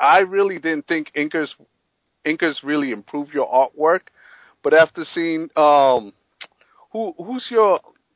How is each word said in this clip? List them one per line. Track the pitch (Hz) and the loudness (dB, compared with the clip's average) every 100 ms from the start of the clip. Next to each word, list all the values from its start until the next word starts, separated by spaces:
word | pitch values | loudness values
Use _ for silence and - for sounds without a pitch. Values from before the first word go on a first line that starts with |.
I | - 180 | 2 2
really | 190 196 196 175 | 2 0 -2 -2
didn't | 160 156 - | -4 -4 -4
think | 165 151 147 | -6 -6 -6
inkers, | 151 165 147 - _ _ _ _ _ _ 151 | -4 -4 -6 -10 _ _ _ _ _ _ -6
inkers | 160 165 139 | -2 -4 -4
really | 139 151 139 | -4 -4 -4
improve | 107 - 147 143 | -8 -10 -12 -8
your | 147 127 | -6 0
artwork. | 127 135 - 156 180 _ _ _ - _ _ | 0 0 0 0 0 _ _ _ -20 _ _
But | 147 | 2
after | 156 160 - 156 | 4 4 0 -10
seeing, | 175 165 160 165 - | -6 -4 -4 -4 2
um, | 151 143 135 123 104 - _ - - _ _ _ _ | 4 6 4 2 -2 -18 _ -20 -20 _ _ _ _
who, | 220 214 165 | -8 -8 -10
who's | 180 254 - | -12 -12 -2
your, | 233 208 175 _ _ _ | 2 2 2 _ _ _